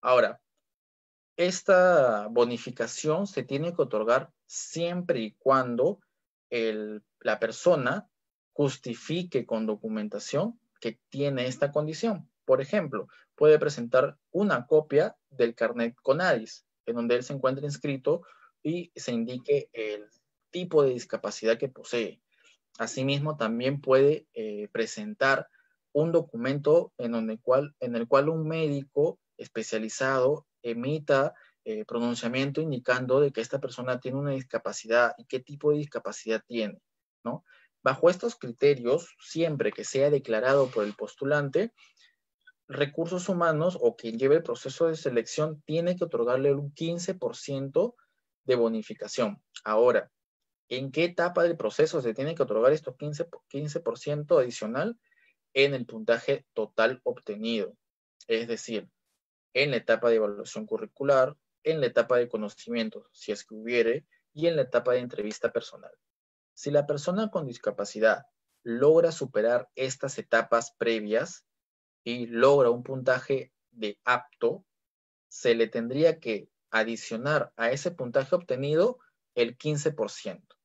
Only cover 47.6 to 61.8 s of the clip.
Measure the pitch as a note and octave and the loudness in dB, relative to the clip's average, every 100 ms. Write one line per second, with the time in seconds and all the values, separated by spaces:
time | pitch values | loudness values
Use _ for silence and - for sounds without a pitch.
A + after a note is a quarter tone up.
47.6 | C3+ D3+ A3+ - _ _ _ _ - B2+ | -2 0 0 -4 _ _ _ _ 0 2
48.6 | A2+ A2+ G#2+ A2 G#2+ - A2 G#2 _ - | 2 0 -8 -12 -8 -2 -2 -2 _ -14
49.6 | G#2+ G#2+ B2 A2 - _ _ _ _ _ | 0 4 6 4 0 _ _ _ _ _
50.6 | _ B2+ C3+ C#3 F3 F3 F3 F3+ E3+ E3+ | _ -6 -4 0 0 0 -2 2 2 2
51.6 | G#2+ - D#3 D#3+ B2 A2+ C#3 E3 B2+ G#2+ | -4 2 2 2 -4 -4 -4 -2 0 4
52.6 | B2 D#3 - - D3 D3 E3 - _ F3 | 4 2 -2 -10 -10 -6 -8 -10 _ -8
53.6 | D3+ D#3 C#3 A#2 - D3 D3 E3+ B2 A#2+ | -6 -4 -6 -6 -4 -6 2 2 2 -2
54.6 | G#2+ B2 F#3+ A#3+ _ _ _ _ _ C3+ | -6 -4 -4 -6 _ _ _ _ _ 2
55.6 | C#3 C3+ A#2 A2+ A2 A#2 - C#3 _ - | 2 2 -8 -8 0 0 0 -4 _ -6
56.6 | G#2+ - A2+ B2+ - E2 - G#2 A2+ A2+ | -6 0 0 0 -6 -8 -10 -8 -4 -4
57.6 | G2 - _ _ _ _ - A2+ A#2 A2+ | -4 -10 _ _ _ _ -4 -4 -2 -8
58.6 | - A2 F2+ _ _ _ _ _ _ B2+ | -6 -8 -8 _ _ _ _ _ _ -2
59.6 | D3 B2 - A2 A#2+ A2+ G#2 G2+ A2 A2+ | 0 0 0 2 4 4 2 -4 -10 -10
60.6 | A2 A2 A2 _ C#3 C#3 B2+ - _ _ | -6 -8 -8 _ 2 4 2 -2 _ _
61.6 | D#3 D#3+ | -4 0